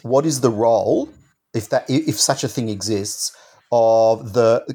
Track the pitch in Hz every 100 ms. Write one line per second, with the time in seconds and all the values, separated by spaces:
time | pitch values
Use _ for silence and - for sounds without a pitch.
0 | 117 131 160 131 123 107 117 110 95 185
1 | 285 - _ _ _ 117 - - - 135
2 | 156 - - 135 123 - 110 101 98 101
3 | 104 - - - _ _ - 120 113 113
4 | 113 113 117 120 113 117 -